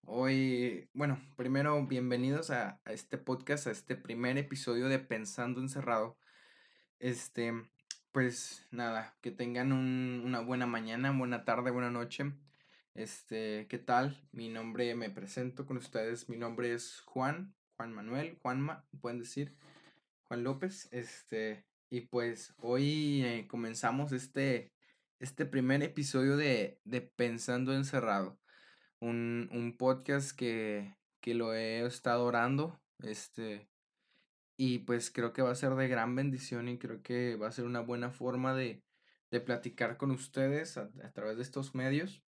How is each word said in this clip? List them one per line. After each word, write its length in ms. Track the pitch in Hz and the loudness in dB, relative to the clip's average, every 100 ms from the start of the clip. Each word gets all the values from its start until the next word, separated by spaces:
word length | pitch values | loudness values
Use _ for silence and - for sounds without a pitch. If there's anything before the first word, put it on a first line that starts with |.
hoy, 840 | - 113 131 135 131 123 123 92 - | -4 0 2 4 4 2 0 -2 -8
bueno, 260 | - 147 135 - - | -2 0 0 -6 -6
primero 500 | 127 139 147 147 131 | 0 2 4 2 2
bienvenidos 640 | 131 127 123 127 147 165 | 0 2 2 2 2 0
a, 300 | 127 104 - | -2 -2 -6
a 80 | - | -10
este 260 | - - 135 | -10 -6 -8
podcast, 480 | - 131 135 147 139 | -2 -4 0 -2 0
a 20 | |
este 240 | 107 - | -6 -6
primer 420 | 135 - 117 123 135 | -8 -6 -2 0 0
episodio 520 | 143 139 - 117 131 | 0 -4 0 2 4
de 100 | 135 | 2
Pensando 640 | 135 113 107 - 123 123 | 0 -4 -4 -4 -2 -2
Encerrado. 580 | 131 139 120 113 113 - _ - - - _ _ _ _ | -2 -4 2 2 2 -4 _ -20 -20 -20 _ _ _ _
Este, 540 | 127 120 - - 117 117 117 _ _ - _ | -2 -2 -6 -4 -2 -2 -8 _ _ -14 _
pues 560 | 139 127 123 - - - | 2 2 2 -8 -12 -10
nada, 460 | 120 117 110 110 _ | -4 -2 -2 -4 _
que 100 | 120 | -10
tengan 420 | - 120 123 131 | -4 -4 0 4
un, 500 | 131 131 127 127 123 | 4 4 0 0 -2
una 160 | 123 123 | -2 -2
buena 260 | 117 127 123 | 0 0 0
mañana, 460 | 117 113 117 135 | 0 -2 0 2
buena 320 | 135 127 120 | 4 2 0
tarde, 260 | 120 117 123 | 2 2 2
buena 200 | 123 123 | 0 0
noche. 420 | 120 - - 143 143 - _ _ - _ | -2 -4 -4 -4 -6 -16 _ _ -20 _
Este, 720 | - 110 - - 110 110 107 107 | -10 -10 -10 -8 -4 -2 -4 -4
¿qué 100 | 123 | -6
tal? 420 | - 123 135 139 - | 4 4 4 -2 -12
Mi 160 | - 117 | -10 -8
nombre, 460 | 113 113 110 120 | -6 -4 0 0
me 140 | 117 110 | 0 -4
presento 580 | 98 98 - 127 127 139 | -6 -8 -4 -4 -6 -6
con 100 | 127 | -6
ustedes, 520 | - 117 113 117 - | -4 -2 -2 -4 -8
mi 80 | 117 | -6
nombre 380 | 117 117 120 | -4 -2 0
es 260 | 120 - - | -2 -4 -14
Juan, 520 | - 131 131 160 196 _ _ _ | -8 0 0 0 -8 _ _ _
Juan 160 | 113 | -10
Manuel, 460 | 110 107 127 160 165 | -8 -4 -4 -4 -4
Juanma, 420 | 127 127 143 156 - 143 | -2 0 0 -4 -12 -8
pueden 180 | 120 120 | -6 -6
decir, 380 | 117 - 143 - - - - _ _ _ | -6 -6 -6 -8 -20 -20 -20 _ _ _
Juan 200 | _ 120 | _ -4
López, 440 | 120 135 185 196 - | -2 -2 -4 -6 -10
este, 720 | 123 113 - - 110 110 107 _ _ _ | -8 -8 -14 -6 -4 -2 -4 _ _ _
y 120 | 123 | -8
pues 520 | - 120 117 117 - - | -2 0 0 -4 -10 -8
hoy, 640 | 117 123 143 156 147 143 | 0 4 4 4 4 4
eh, 220 | 127 117 107 | 2 0 -4
comenzamos 640 | 120 113 113 120 131 143 | -4 -4 0 2 2 0
este, 600 | 131 131 - 135 120 - _ _ _ _ _ | -2 -2 0 2 2 0 _ _ _ _ _
este 260 | 131 - 143 | -12 -4 0
primer 360 | 135 127 139 | 2 4 4
episodio 540 | 147 147 139 135 131 143 | 2 0 0 4 6 6
de, 440 | 147 120 98 - | 6 4 2 -4
de 160 | 104 123 | -4 -4
Pensando 720 | - - 120 117 - 123 127 | -4 0 0 0 0 0 2
Encerrado, 640 | 135 139 139 113 101 95 - _ - - - _ _ | 2 2 2 4 2 2 -6 _ -20 -20 -20 _ _
un, 480 | 117 120 117 117 117 | -2 0 0 -2 -2
un 240 | 120 120 117 | -2 -4 2
podcast 540 | 127 131 131 139 139 | 4 4 2 0 0
que, 640 | - 123 113 110 104 101 - _ _ | -2 -2 0 0 -2 -4 -14 _ _
que 140 | - | -2
lo 200 | 117 113 | 0 2
he 300 | 113 113 113 | 0 0 0
estado 400 | 120 123 - 120 | -2 -2 2 4
orando, 560 | 120 120 120 139 160 170 _ _ | 4 4 4 4 0 -6 _ _
este, 680 | 110 107 - - 113 104 104 _ _ _ _ _ _ _ _ - | -8 -8 -10 -8 -6 -8 -12 _ _ _ _ _ _ _ _ 0
y 220 | 131 123 | 0 2
pues 300 | - 120 - | 0 0 0
creo 220 | - 117 | 0 0
que 100 | - | 2
va 80 | 131 | 2
a 60 | 127 | 4
ser 180 | 139 | 2
de 140 | 131 131 | 2 2
gran 260 | 123 113 | 2 2
bendición 540 | 123 139 131 - 120 120 | 2 2 0 -4 -4 -4
y 100 | 120 | -4
creo 240 | 113 110 | -6 -8
que 320 | - 123 123 | -4 0 0
va 140 | 113 107 | 0 -4
a 40 | |
ser 120 | 117 | -2
una 160 | 120 123 | -2 -2
buena 320 | 117 120 123 | -2 -2 -2
forma 420 | 123 127 127 131 | -2 -2 0 2
de, 300 | 131 127 110 _ _ _ _ _ | 2 0 -4 _ _ _ _ _
de 80 | 123 | -2
platicar 560 | 123 120 120 - 113 127 | 0 -2 -2 -2 -2 0
con 160 | 139 | 0
ustedes 640 | 131 - 135 135 147 160 - | 0 -2 2 2 2 -2 -8
a, 140 | 104 123 | -10 -12
a 100 | 117 | -14
través 240 | - 110 110 | -6 -4 -4
de 60 | |
estos 320 | 127 139 135 | -4 -4 -4
medios 480 | 131 131 139 185 - _ | -2 2 2 0 -8 _